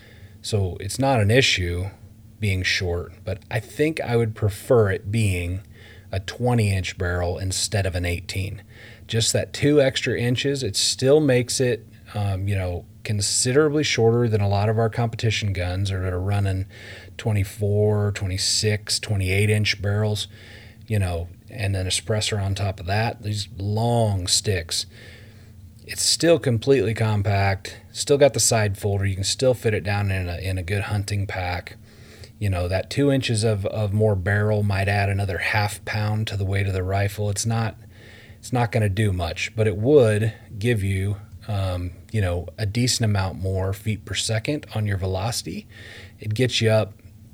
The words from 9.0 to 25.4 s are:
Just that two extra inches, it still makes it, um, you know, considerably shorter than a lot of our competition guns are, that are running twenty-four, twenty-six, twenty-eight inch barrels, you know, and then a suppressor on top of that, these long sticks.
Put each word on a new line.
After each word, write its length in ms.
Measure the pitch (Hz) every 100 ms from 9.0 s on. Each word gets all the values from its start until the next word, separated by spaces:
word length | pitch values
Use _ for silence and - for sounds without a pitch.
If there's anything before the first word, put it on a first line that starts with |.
| -
Just 240 | 113 113
that 200 | 110 -
two 280 | - 143 147
extra 360 | 135 - 127 92
inches, 460 | 120 123 139 143
it 140 | 113 -
still 420 | - - 127 151
makes 400 | 147 123 123 -
it, 260 | 127 110 - - -
um, 320 | 104 101 95 98
you 80 |
know, 300 | 98 92 87 - -
considerably 800 | - 107 101 - 127 135 156 151
shorter 460 | 143 - 113 120 120
than 120 | 107
a 80 | 101
lot 200 | 101 107
of 100 | 110
our 100 | 113
competition 640 | 117 117 110 117 - 104
guns 380 | 92 90 92 98
are, 100 | 95
that 100 | 92
are 80 | 90
running 460 | 95 101 101 95 95 - - - - -
twenty-four, 920 | 113 104 98 - 101 104 104 104 104
twenty-six, 880 | 101 95 92 - - 107 104 - -
twenty-eight 500 | - 101 92 98 107
inch 320 | 107 104 -
barrels, 460 | 104 101 107 104 - - - - - - -
you 140 | 107
know, 280 | 92 85 87 - -
and 240 | - 98
then 120 | 95 92
a 40 |
suppressor 500 | - - 107 - 104
on 140 | 98
top 240 | 98 101 -
of 80 | 90
that, 380 | 95 117 -
these 240 | 104 104 101 87
long 720 | 101 107 120 120 107 95 90
sticks. 580 | - - 92 80 - - - - - - -